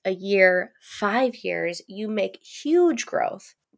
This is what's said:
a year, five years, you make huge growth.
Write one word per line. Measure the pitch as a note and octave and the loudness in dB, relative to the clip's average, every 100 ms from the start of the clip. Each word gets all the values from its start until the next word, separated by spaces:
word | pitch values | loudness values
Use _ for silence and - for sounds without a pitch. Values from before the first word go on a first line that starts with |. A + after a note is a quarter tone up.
a | G3 | -6
year, | F#3 F#3+ G3 F#3 F3+ - _ | -4 0 4 6 4 -2 _
five | - - G3+ A3+ C4 - | -14 -4 -2 2 0 -2
years, | F#3+ E3+ E3+ F3 - | -6 -4 -4 -6 -12
you | G3 G#3+ | -10 -6
make | G#3+ F#3+ - | -4 -4 -6
huge | - - D4 E4+ F4 A#3+ - | -20 -10 0 4 4 2 -4
growth. | - - G3 - _ _ | -2 -2 -6 -18 _ _